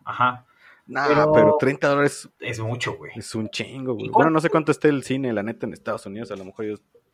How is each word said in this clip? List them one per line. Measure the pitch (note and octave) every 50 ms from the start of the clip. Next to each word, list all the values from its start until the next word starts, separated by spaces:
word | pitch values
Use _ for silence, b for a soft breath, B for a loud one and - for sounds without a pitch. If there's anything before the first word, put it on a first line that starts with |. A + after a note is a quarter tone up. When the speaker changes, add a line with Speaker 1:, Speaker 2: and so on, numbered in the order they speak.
| _
Speaker 1:
ajá. | - G#2 - B2 - - A#2+ _ b b b b b b b b -
Speaker 2:
Nah, | B2+ C3 C#3 D3
Speaker 1:
Pero | D3 D3 D3+ D3+ D#3
Speaker 2:
pero | D#3 D#3 D#3 D3+ D3
treinta | C3 C3 C#3+ D3 - C#3+
dólares | C#3 C#3+ C#3+ C#3+ - - - - _ _
Speaker 1:
es | - B2 A#2 A2+
mucho, | A2+ A2 A#2 A#2+ - A2+ G2+
güey. | - - - -
Speaker 2:
es | A#2 G#2 - -
un | A2+ A2 A2
chingo, | - - A2 - B2 C3+ C3 B2+ A#2+
güey. | G#2 G#2+
Speaker 1:
¿Y | A2
Speaker 2:
Bueno, | A#2 - - D#3+
no | D#3+ D#3+
sé | D#3 E3
Speaker 1:
cuánto? | - - D3+
Speaker 2:
cuánto | - C#3+
esté | - - D3+
el | D3 C3+ -
cine, | - C3 C3+ C3+ B2 A2+
la | G2+ G2+
neta, | A2+ A#2 - -
en | A2 D#2+
Estados | - - A#2 G#2+ A2 -
Unidos. | G2+ G2 G#2+ A#2 G2+
A | G#2
lo | G2 F#2+
mejor | F#2+ - - A2
ellos, | G#2+ G#2 G2+ _ _ _ _ _ _